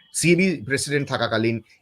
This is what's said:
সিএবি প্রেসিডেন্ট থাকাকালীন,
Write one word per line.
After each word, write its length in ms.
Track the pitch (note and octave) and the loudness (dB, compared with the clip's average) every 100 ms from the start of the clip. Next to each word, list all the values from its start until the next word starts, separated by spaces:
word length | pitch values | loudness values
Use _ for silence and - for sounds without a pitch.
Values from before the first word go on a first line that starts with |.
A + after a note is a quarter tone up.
| _ | _
সিএবি 480 | - D#3+ E3+ F#3+ D3+ G#2+ | -2 2 4 2 -2 -4
প্রেসিডেন্ট 440 | C3+ - C#3+ C#3 | -4 -2 -2 -2
থাকাকালীন, 500 | B2+ A#2 A2 A2+ A2+ - _ | -2 0 0 0 -2 -8 _